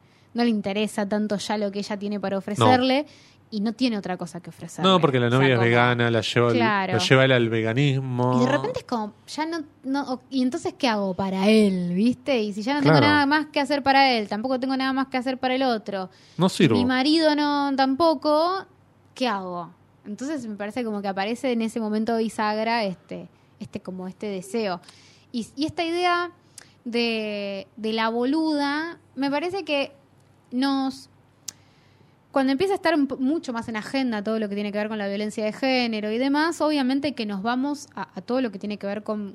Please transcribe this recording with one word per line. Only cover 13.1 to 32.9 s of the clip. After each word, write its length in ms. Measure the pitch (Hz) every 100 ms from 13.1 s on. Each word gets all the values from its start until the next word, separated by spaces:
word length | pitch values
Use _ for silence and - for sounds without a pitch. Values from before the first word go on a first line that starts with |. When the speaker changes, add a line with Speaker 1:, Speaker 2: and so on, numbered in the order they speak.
Speaker 1:
nada 140 | 294 277
más 200 | 302 294
que 120 | 294
hacer 220 | 269 285
para 300 | 269 269 269
él, 160 | 233 208
tampoco 300 | 208 254 262
tengo 160 | 262 262
nada 160 | 269
más 140 | 262 262
que 100 | 254
hacer 180 | 254 254
para 200 | 262 254
el 60 |
otro. 440 | 262 226 208 196 185 - - -
Speaker 2:
No 80 | 180
Speaker 1:
Y 40 |
Speaker 2:
sirvo. 260 | - 160 -
Speaker 1:
mi 80 | 247
marido 480 | 254 277 320 311
no, 360 | 294 294 285 277 269
tampoco, 880 | 269 269 330 285 302 302 339 381 - _ _ _ _
¿qué 120 | - 247
hago? 420 | 202 185 175 170 - _ _ -
Entonces 400 | 202 269 311 233
me 80 | 202
parece 280 | 202 233
como 180 | 226 208
que 60 | 196
aparece 440 | 190 202 240 269
en 80 | 233
ese 200 | 226 233
momento 360 | 214 214 220 226
bisagra 680 | 220 - 214 214 220 233
este, 440 | 202 175 - 180 170 _ _ -
este, 220 | - 208
como 260 | - 185 185
este 200 | 185 214
deseo. 520 | 190 180 233 208 175 - - - _ _
Y, 160 | 247 208 -
y 100 | 302
esta 160 | 302
idea 460 | 330 339 359 349 349 - _ - - _
de, 800 | 247 233 233 220 214 208 202 196 - -
de 160 | 214
la 160 | 220 226
boluda, 880 | 233 247 311 320 294 285 294 330 339 _ -
me 120 | 277
parece 360 | 285 349 392
que 280 | 311 285 269 - _ _ _ _ _
nos, 580 | 247 277 269 269 262 - _ _ _ - - _ _ _ _ _ _ _
cuando 200 | 277 262
empieza 220 | 269 381
a 20 | 381
estar 180 | 330